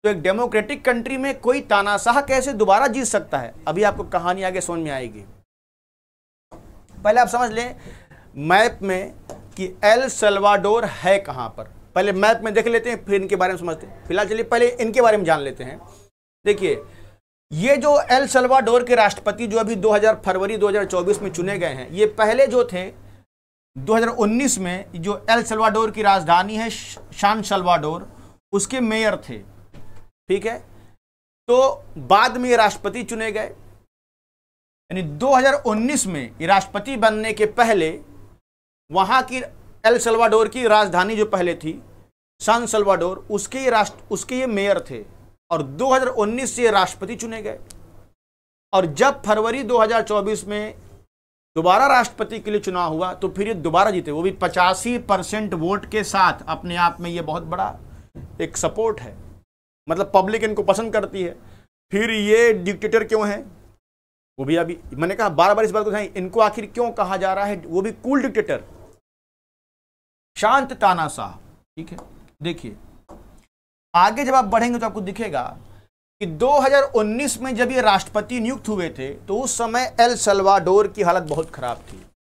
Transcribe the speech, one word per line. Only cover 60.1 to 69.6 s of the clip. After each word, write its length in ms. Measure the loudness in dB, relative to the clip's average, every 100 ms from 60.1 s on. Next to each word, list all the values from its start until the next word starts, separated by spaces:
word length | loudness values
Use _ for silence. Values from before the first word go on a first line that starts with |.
पब्लिक 300 | 0 0 -2
इनको 180 | -2 -2
पसंद 300 | 0 0 -2
करती 300 | -4 -4 -8
है। 100 | -8 -10 -20 -20 _ _ _
फिर 180 | -2 0
ये 420 | 0 2 6 6
डिक्टेटर 500 | 4 -2 -4 0 0
क्यों 240 | 0 -2 -2
हैं, 140 | -6 -10 -20 _ _ _ _ _ _ _ -10
वो 60 |
भी 120 | -2 0
अभी 220 | -2 -8 -12
मैंने 200 | -6 -4
कहा 140 | 0 0
बार 240 | 4 4
बार 100 | 4
इस 60 | 2
बात 140 | 0
को 60 | -2
समझाएं, 180 | -4 -6
इनको 300 | -8 -4 2
आखिर 260 | 2 2 -10
क्यों 240 | -4 -4
कहा 240 | -2 -4 -2
जा 180 | -2
रहा 100 | -2
है, 120 | -2 -6
वो 240 | -4 -4
भी 100 | -4
कूल 300 | -6 -2 0
डिक्टेटर, 420 | 0 -2 -4 -6 -8 -20 -20 _ _ _ _ _ _ _